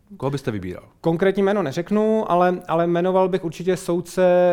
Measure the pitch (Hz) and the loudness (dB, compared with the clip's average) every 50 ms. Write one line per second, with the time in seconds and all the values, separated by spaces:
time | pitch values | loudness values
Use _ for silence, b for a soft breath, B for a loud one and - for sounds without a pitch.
0 | _ - 202 - 127 139 143 135 - 131 107 98 90 92 90 - - - _ _ | _ -20 -12 -6 -6 -4 -4 -4 -6 -6 -6 -6 -6 -8 -10 -12 -14 -20 _ _
1 | - 165 165 160 190 190 190 202 196 196 208 208 175 135 127 175 170 - 208 208 | -2 -2 0 2 2 0 2 2 0 0 0 0 -2 -4 -4 -6 -4 -2 0 0
2 | 214 220 220 220 214 - 170 180 180 180 180 180 - - 160 165 170 175 170 170 | 0 2 0 0 0 0 2 2 2 2 0 -2 -4 -4 -2 0 0 2 0 0
3 | 180 185 185 190 185 185 185 175 - 170 - - 170 185 185 175 - - 170 180 | 0 2 2 2 2 2 0 -4 -4 -6 -8 -6 -2 -2 -2 -2 -2 -4 -4 -4
4 | 175 - - 185 185 180 180 180 180 180 | -4 -4 -2 2 2 4 4 4 4 4